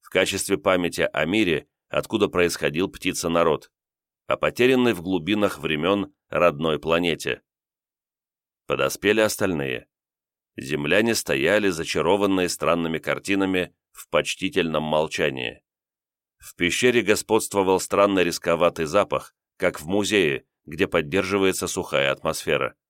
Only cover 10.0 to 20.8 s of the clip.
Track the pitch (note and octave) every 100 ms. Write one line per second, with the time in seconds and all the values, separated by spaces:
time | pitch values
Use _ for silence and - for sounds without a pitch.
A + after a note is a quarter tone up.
10 | _ _ _ _ _ - C2 D2 C#2+ F#2
11 | A#2 A2 - C#2+ D2 G#2 G2+ E2 E2 F2+
12 | D#2 G2+ G2+ F#2+ F2+ - D2+ E2+ E2 D#2+
13 | D2 C#2 - G2 F#2+ F#2 F2 _ _ -
14 | - D#2+ D2+ - F#2+ F#2 E2 D#2 D#2 D#2
15 | D#2 - D#2 C2 A#1+ - _ _ _ _
16 | _ _ _ _ - - F2 - B2 A#2+
17 | F#2+ G#2+ - G#2+ - G2+ F#2 F#2 - G2
18 | G2+ F#2+ E2+ E2 F2 E2+ E2+ - D#2+ F#2
19 | F#2 C2+ - _ _ _ F2+ E2 D2+ G2
20 | G2 G#2 D#2+ C2 _ _ - D#2+